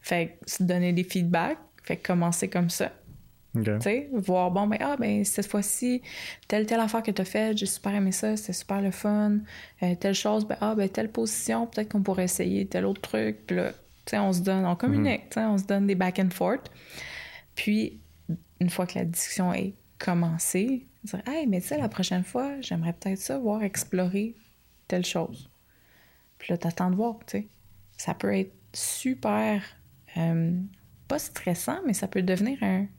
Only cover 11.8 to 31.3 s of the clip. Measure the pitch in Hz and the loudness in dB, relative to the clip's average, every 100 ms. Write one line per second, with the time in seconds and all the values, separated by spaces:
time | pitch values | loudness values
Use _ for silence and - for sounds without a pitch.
11.8 | 214 208 196 185 180 - 180 196 190 185 | 0 0 2 2 0 0 0 0 0 0
12.8 | 196 202 - 214 214 214 - 180 - - | 0 -2 -2 -2 -2 -4 -2 -2 -2 -4
13.8 | - - - 214 202 180 185 190 185 175 | -18 -20 -4 0 2 2 2 2 2 2
14.8 | 254 285 294 220 - - 220 202 196 202 | 2 4 4 0 -2 -2 2 2 2 2
15.8 | 202 190 185 180 190 - 180 269 - - | 4 4 2 4 2 2 0 0 -4 -20
16.8 | - - - - - - - - - 214 | -20 -16 -14 -12 -14 -18 -12 -4 2 2
17.8 | 220 - - - - 165 - - 180 - | 2 -6 -20 -20 -8 -8 -8 0 0 0
18.8 | 180 185 170 170 - - 180 175 190 202 | -2 0 -2 -2 -4 0 0 2 -2 -6
19.8 | _ _ - 175 170 165 - 185 220 269 | _ _ 0 2 2 0 0 0 2 0
20.8 | - _ 208 185 226 302 294 185 185 - | -4 _ -10 -8 -4 -2 2 0 0 -2
21.8 | 208 - 185 185 185 247 277 277 254 175 | -2 0 0 0 0 -2 -2 -4 -4 -2
22.8 | 165 170 190 190 - 269 240 214 208 - | -2 -2 -4 -4 -2 -2 0 0 -2 -4
23.8 | - 185 180 196 220 233 - _ _ _ | -2 0 2 0 -2 -6 -20 _ _ _
24.8 | _ 180 180 175 165 113 - _ _ _ | _ 0 0 -2 -4 -8 -18 _ _ _
25.8 | _ _ _ _ _ _ - 175 170 170 | _ _ _ _ _ _ -4 -2 -2 0
26.8 | 180 185 233 226 - 196 214 - - - | 0 2 0 -4 -8 -8 -8 -14 -20 -20
27.8 | - - - 165 196 202 190 - - - | -20 -10 -8 -4 0 0 0 -6 -16 -8
28.8 | - - 262 262 - 208 220 214 - - | -6 -4 -2 -2 0 2 2 0 -2 -16
29.8 | - - - - 165 165 165 180 190 - | -20 -20 -10 -2 2 2 2 0 -2 -10
30.8 | - - - 285 - | -20 -20 -6 -6 -4